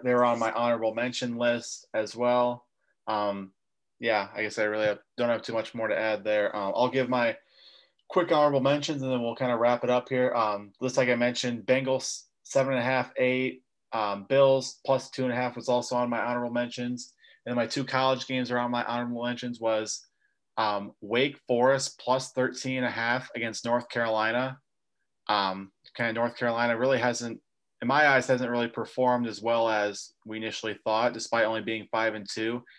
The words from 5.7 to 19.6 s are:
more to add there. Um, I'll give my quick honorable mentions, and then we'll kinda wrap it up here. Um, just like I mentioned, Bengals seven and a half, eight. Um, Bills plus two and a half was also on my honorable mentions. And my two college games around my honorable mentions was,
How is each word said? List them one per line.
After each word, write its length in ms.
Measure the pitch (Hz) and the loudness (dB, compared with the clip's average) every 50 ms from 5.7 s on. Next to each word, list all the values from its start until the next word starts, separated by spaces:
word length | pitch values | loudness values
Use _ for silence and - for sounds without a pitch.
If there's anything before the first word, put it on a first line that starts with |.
| - | -6
more 140 | 117 113 | -4 -2
to 100 | 107 92 | -2 0
add 260 | 90 110 110 107 101 98 | 0 0 0 -2 -2 0
there. 320 | 107 107 104 101 - - | 0 0 2 0 0 -2
Um, 160 | 104 98 98 - | -2 -2 -2 2
I'll 120 | 117 123 | 2 2
give 220 | 123 127 131 127 120 | 2 2 0 0 0
my 260 | 127 123 120 117 110 - - _ _ _ - - - - _ _ _ _ _ - | 0 2 2 0 -2 -4 -10 _ _ _ -20 -20 -20 -20 _ _ _ _ _ -2
quick 220 | - 185 175 170 | 0 0 2 4
honorable 300 | 160 151 147 147 143 135 | 4 4 4 4 4 4
mentions, 400 | 127 139 143 147 139 - 151 139 | 4 4 2 2 0 -2 -4 -4
and 100 | 131 131 | -2 -2
then 100 | 131 123 | -2 -2
we'll 140 | 117 117 117 | -2 -4 -4
kinda 220 | - 131 123 120 | -2 -2 0 2
wrap 260 | 113 117 120 120 120 - | 2 4 4 4 2 2
it 60 | 120 | 2
up 180 | 123 123 - | 2 2 0
here. 260 | - 135 127 127 127 - | 0 0 2 2 2 2
Um, 380 | 117 110 107 104 101 104 101 - _ | 2 2 2 0 -2 -6 -12 -8 _
just 140 | 127 127 - | -6 0 2
like 140 | 143 123 123 | 2 4 4
I 60 | 123 | 4
mentioned, 500 | 120 123 123 120 - - 123 120 110 98 | 4 2 0 0 0 -2 -2 -4 -2 0
Bengals 580 | - 127 135 135 131 131 131 - - - - - _ _ _ _ | 2 2 2 2 0 0 0 -2 -6 -8 -10 -14 _ _ _ _
seven 280 | - - 139 131 135 | 0 2 2 2 2
and 100 | 131 127 | 2 0
a 40 | 120 | 0
half, 260 | 127 131 127 123 - - | 2 2 0 0 -2 -2
eight. 460 | 117 127 127 127 127 131 127 - - _ _ _ _ _ _ | 0 2 2 2 2 0 -2 -4 -8 _ _ _ _ _ _
Um, 340 | - 110 107 101 101 101 98 - | -4 -2 -2 -2 -2 -4 -2 2
Bills 500 | 135 139 139 135 135 135 127 - - - - | 4 6 8 6 6 4 2 -4 -10 -6 0
plus 240 | - 135 127 - - | 0 0 0 0 -4
two 140 | - - 127 | -6 -4 -2
and 100 | 127 120 | -2 -2
a 20 | |
half 220 | 123 127 123 120 | -2 -2 -4 -4
was 100 | 139 120 | -4 -2
also 300 | 135 120 123 120 - 127 | 0 0 0 0 0 -2
on 120 | 123 123 120 | -2 0 0
my 120 | 120 113 104 | -2 -2 -2
honorable 300 | 120 123 123 120 120 120 | -2 -2 -2 -2 -2 -2
mentions. 600 | 120 123 120 - 123 123 123 123 120 - - _ _ _ _ _ _ _ | -2 -2 -2 -4 -6 -6 -6 -6 -8 -10 -14 _ _ _ _ _ _ _
And 100 | 117 123 | -4 -2
my 100 | 123 117 | -2 -2
two 200 | 113 - 139 135 | -2 -2 -4 -2
college 420 | 135 135 131 131 131 135 123 - | 0 2 2 4 4 2 0 -2
games 240 | - 131 127 123 120 | -4 -4 -2 -2 -2
around 200 | 123 120 120 120 | 0 -2 0 0
my 120 | 120 120 - | -2 -2 -2
honorable 400 | - 120 120 120 120 120 117 120 | -2 -2 -2 -4 -4 -4 -4 -4
mentions 340 | 120 120 120 123 123 120 | -4 -4 -4 -6 -8 -6
was, 460 | 113 | -4